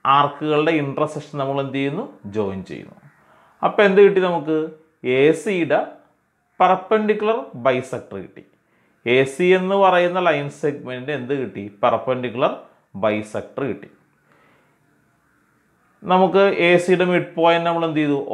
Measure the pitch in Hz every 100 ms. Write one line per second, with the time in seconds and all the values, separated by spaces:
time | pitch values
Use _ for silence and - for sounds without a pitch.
0 | - 139 143 143 156 151 156 160 139 139
1 | 151 151 - 147 135 139 139 135 139 160
2 | 285 - 101 104 98 95 90 65 - -
3 | - _ _ _ _ _ 180 - 202 190
4 | 202 185 185 170 147 156 160 - _ _
5 | 123 127 143 156 220 190 151 147 - -
6 | _ _ _ _ _ - 180 185 - 214
7 | 214 208 214 233 277 127 127 127 123 120
8 | - 98 90 - - _ _ _ _ _
9 | 117 127 135 - 180 185 185 196 190 180
10 | 175 185 175 147 143 - 156 147 123 127
11 | 127 147 120 139 120 98 101 - 123 123
12 | - 127 123 110 156 269 - _ _ 98
13 | 107 107 107 104 - - 135 73 - _
14 | _ _ _ _ _ _ _ _ _ _
15 | _ _ _ _ _ _ _ _ _ _
16 | 202 185 185 185 196 - 170 175 175 175
17 | 180 175 156 - 165 170 170 165 165 151
18 | 151 143 -